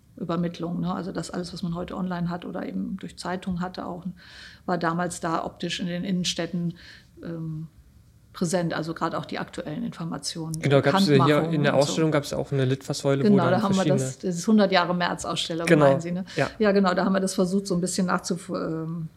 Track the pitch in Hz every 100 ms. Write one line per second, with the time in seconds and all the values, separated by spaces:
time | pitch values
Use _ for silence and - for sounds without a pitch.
0 | _ - 170 170 170 170 170 175 170 185
1 | 175 175 165 185 175 175 175 165 180 -
2 | 185 175 175 175 - 175 - 190 190 190
3 | 175 - 175 185 185 175 180 180 - 175
4 | 180 - - - - - - 175 170 170
5 | 175 175 170 165 - - 175 - 175 175
6 | 196 180 175 - 170 175 170 170 - -
7 | - - - 165 160 156 160 _ - -
8 | _ _ _ - 175 180 170 165 160 160
9 | 165 165 151 - - - - 151 156 -
10 | 165 170 - 170 160 160 151 139 139 190
11 | 196 - 165 147 160 160 143 131 143 151
12 | 160 151 139 135 131 139 127 135 - 147
13 | 143 135 208 196 170 180 196 190 185 185
14 | - - 196 170 - 220 190 180 170 180
15 | 175 170 - 170 - 165 170 160 143 135
16 | 165 180 185 - 139 - 214 202 190 180
17 | 180 190 190 - 185 196 196 175 180 -
18 | 180 180 - 175 - 180 175 160 160 170
19 | 160